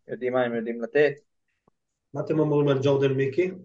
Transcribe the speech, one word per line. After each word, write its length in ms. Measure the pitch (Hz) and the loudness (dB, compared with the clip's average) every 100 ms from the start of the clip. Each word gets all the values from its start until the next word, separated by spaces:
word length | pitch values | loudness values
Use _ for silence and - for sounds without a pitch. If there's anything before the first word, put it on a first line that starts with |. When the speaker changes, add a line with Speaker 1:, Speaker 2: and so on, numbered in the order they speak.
| - | -14
Speaker 1:
יודעים 260 | 110 123 | -6 -2
מה 100 | 127 | 0
הם 120 | 123 117 | 0 -2
יודעים 260 | 113 117 | -4 -6
לתת. 320 | 117 143 147 143 _ _ _ _ _ _ _ _ _ | -2 2 2 0 _ _ _ _ _ _ _ _ _
Speaker 2:
מה 80 | 139 | -8
אתם 180 | 147 156 | -2 0
אומרים 280 | 147 147 143 | 2 2 2
על 120 | 131 | 2
ג'ורדן 280 | 135 139 135 | 2 2 2
מיקי? 400 | 131 135 - 185 - | 0 -2 0 -2 -4